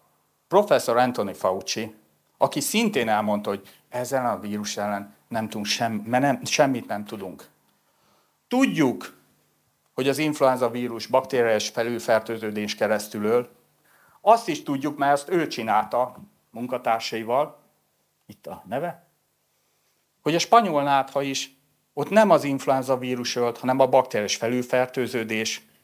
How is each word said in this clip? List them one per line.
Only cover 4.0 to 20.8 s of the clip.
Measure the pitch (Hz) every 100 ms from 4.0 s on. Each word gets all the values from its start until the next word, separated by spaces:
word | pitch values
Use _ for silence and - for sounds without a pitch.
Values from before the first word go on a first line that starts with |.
| 123 131 123
a | 101
vírus | 104 104 104 -
ellen | 104 196 - _ -
nem | - 110
tudunk | 110 104
sem-, | - 117 107 110
mert | 123
nem, | 143 127 -
semmit | - 139 123 -
nem | 104 101
tudunk. | 107 95 76 - _ _ _ _ _ _ _ _ _ -
Tudjuk, | 247 269 160 135 107 - - _ _ _ _ _ _ _
hogy | - 135
az | 135
influenza | 156 147 135 127 120
vírus | 120 123 113 110
bakteriális | 131 127 131 117 107 -
felülfertőződés | - 117 117 110 110 - 113 107 104 104 -
keresztül | 104 107 - 110
öl. | 107 120 123 _ _ _ _ _ _ _
Azt | - 226 185
is | 151
tudjuk, | - 139 147 143
mert | 139
azt | 143 156
ő | 175 156
csinálta | - 110 104 101 123 127 - - _ _
munkatársaival, | 117 123 123 123 113 - 113 110 127 151 - _ _ _ _ _ _ -
itt | - -
a | - -
neve, | 120 170 165 _ _ _ _ _ _ _ _ _ _ _ _
hogy | 151 165
a |
spanyol | - 233 202 147